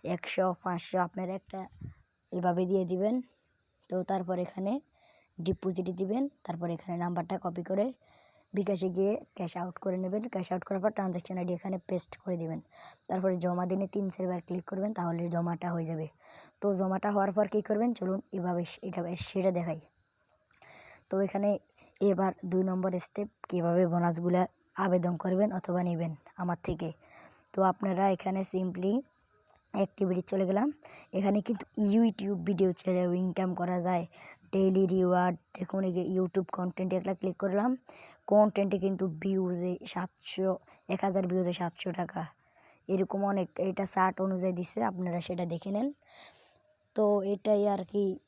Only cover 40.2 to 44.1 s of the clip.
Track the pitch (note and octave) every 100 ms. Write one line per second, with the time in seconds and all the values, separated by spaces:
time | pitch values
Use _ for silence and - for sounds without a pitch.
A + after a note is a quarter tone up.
40.2 | - - F#3+ F#3 - - - F#3+ G3 F#3+
41.2 | F#3 F#3 F3+ F3 E3+ - F#3+ E3+ E3+ F3
42.2 | E3 - _ _ - _ - F#3 F#3+ G3
43.2 | G3 G3 F3 - F#3+ F3+ G3 - F#3